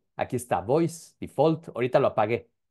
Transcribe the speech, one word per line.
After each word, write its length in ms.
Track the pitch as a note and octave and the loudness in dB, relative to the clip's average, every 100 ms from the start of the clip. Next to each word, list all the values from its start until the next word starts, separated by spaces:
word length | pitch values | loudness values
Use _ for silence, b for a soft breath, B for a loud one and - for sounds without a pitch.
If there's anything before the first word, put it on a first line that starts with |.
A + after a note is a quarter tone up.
| _ - | _ -8
Aquí 200 | - B2+ | -6 -6
está, 260 | - F2 | -2 -2
voice, 540 | F#2+ D3+ E3+ - - - | 0 0 0 -4 -18 -14
default. 500 | - - D#3+ D#3+ - | -6 0 2 0 -6
Ahorita 300 | - B2 D3 | -6 0 2
lo 80 | B2 | 2
apagué, 420 | - G#2+ A#2 - _ _ | 2 0 -2 -6 _ _